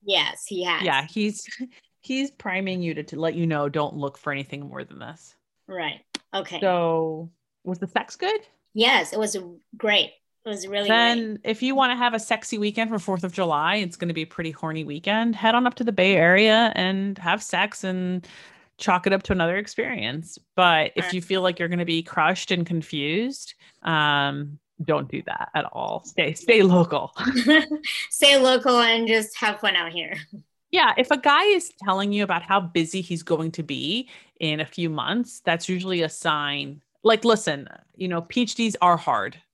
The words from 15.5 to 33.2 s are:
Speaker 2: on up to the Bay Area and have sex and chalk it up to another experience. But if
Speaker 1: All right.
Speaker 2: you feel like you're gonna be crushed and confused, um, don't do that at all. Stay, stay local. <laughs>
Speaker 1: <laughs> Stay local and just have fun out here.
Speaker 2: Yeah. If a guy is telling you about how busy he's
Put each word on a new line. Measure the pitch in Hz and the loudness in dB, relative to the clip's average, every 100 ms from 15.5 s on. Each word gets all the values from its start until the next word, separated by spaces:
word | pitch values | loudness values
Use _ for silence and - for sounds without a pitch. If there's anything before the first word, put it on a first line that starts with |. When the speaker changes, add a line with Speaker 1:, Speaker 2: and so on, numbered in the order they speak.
Speaker 2:
on | 233 247 | 4 2
up | - | 0
to | |
the | 240 | -2
Bay | 196 185 190 | 2 4 6
Area | 165 185 220 220 233 | 6 8 6 6 4
and | - 185 190 196 196 | 2 -2 0 -2 -4
have | 180 202 | -2 -2
sex | - 175 202 - | -2 -2 -4 -4
and | 196 185 180 180 175 - - - _ _ | -6 -4 -2 -4 -8 -20 -20 -20 _ _
chalk | - - 196 | 0 2 2
it | |
up | 190 | 0
to | - | 0
another | 185 165 185 | 0 0 -2
experience. | 208 - - 247 110 139 165 - _ - | -6 -6 -6 -4 -6 -6 -10 -18 _ 2
But | 180 160 156 - | 4 4 2 -2
if | |
Speaker 1:
All | 180 | -4
right. | |
Speaker 2:
you | 180 | -4
feel | 175 190 | -2 0
like | 185 180 | 0 -2
you're | 170 | -4
gonna | 175 | -2
be | 165 165 | -2 -2
crushed | 165 - 160 185 - | -2 0 2 0 -2
and | 185 165 | -2 -2
confused, | 170 151 156 143 170 240 277 - - _ _ | -4 -4 -6 -2 -2 -2 -6 -14 -20 _ _
um, | - 160 151 143 143 143 143 147 _ _ | -4 0 2 2 0 -4 -10 -12 _ _
don't | 160 151 135 | -2 -2 -2
do | 143 - | -8 -8
that | - - | -8 -6
at | 156 - | -6 -6
all. | - - - | -8 -8 -8
Stay, | - - 151 | -8 -2 -2
stay | 156 - 226 | -2 4 6
local. | 190 180 170 147 - - 240 262 233 | 8 8 6 2 -4 -4 -2 2 6
<laughs> | 311 302 | 6 4
Speaker 1:
<laughs> | 302 - - - | -6 -6 -8 -6
Stay | - 285 277 | 2 6 6
local | 254 254 269 247 | 6 4 4 4
and | 233 226 226 | 4 2 2
just | 226 214 - | 0 0 -4
have | 220 208 | -4 0
fun | 214 185 | 0 0
out | 165 | -2
here. | 170 160 160 - 208 _ _ _ | -8 -10 -10 -14 -20 _ _ _
Speaker 2:
Yeah. | - 370 - | 2 4 6
If | 247 | 4
a | 294 | 4
guy | 269 285 | 4 4
is | 403 392 - _ | 6 2 0 _
telling | 196 190 202 | -2 0 0
you | 202 | 0
about | 202 175 | 0 -2
how | - 196 | 2 0
busy | 175 170 160 190 | 2 0 0 -2
he's | 175 170 | -4 -6